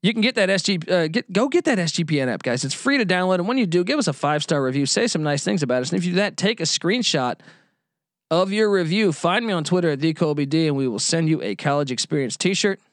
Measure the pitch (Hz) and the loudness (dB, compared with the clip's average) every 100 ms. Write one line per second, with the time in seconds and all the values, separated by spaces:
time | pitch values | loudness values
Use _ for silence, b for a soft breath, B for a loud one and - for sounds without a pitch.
0 | 180 226 226 254 190 190 - 185 156 185 | 0 2 0 2 2 2 0 -2 0 0
1 | 160 175 - 190 262 339 339 220 170 - | 2 -2 -2 0 2 2 2 0 0 -2
2 | 160 147 131 107 - 123 135 - 254 277 | -2 0 0 -2 -2 -2 -4 -4 0 0
3 | 208 180 185 185 175 262 208 175 180 294 | 2 2 2 0 0 0 2 2 0 0
4 | 220 143 143 151 147 151 131 135 143 - | 0 0 0 0 0 0 0 0 0 0
5 | 226 175 151 143 190 202 143 127 127 180 | 0 0 0 -2 0 -2 0 0 0 -2
6 | 175 175 202 - 190 226 165 - 165 240 | 0 0 0 0 -2 -2 -2 -2 0 0
7 | 226 151 123 - b b b b b _ | 0 0 -2 -4 b b b b b _
8 | _ _ _ 165 190 202 214 196 165 190 | _ _ _ 0 2 2 2 2 2 2
9 | 208 151 170 196 233 185 151 180 170 143 | 2 2 0 0 0 -2 0 0 0 0
10 | 156 156 165 147 143 156 160 139 131 107 | -2 0 -2 0 0 0 0 0 -2 -2
11 | - 170 160 156 95 101 - 143 143 123 | -2 0 2 0 -2 -4 -2 0 -2 -4
12 | - 151 131 - 175 190 208 190 _ | -4 -2 -4 -2 -2 0 0 -2 _